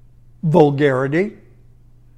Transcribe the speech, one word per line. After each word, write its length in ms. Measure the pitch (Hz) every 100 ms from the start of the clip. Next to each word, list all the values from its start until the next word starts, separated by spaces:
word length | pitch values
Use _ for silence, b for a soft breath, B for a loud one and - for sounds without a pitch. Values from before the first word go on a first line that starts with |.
| - - - -
Vulgarity, 960 | 160 170 147 139 147 127 139 160 214 - - - - - - - -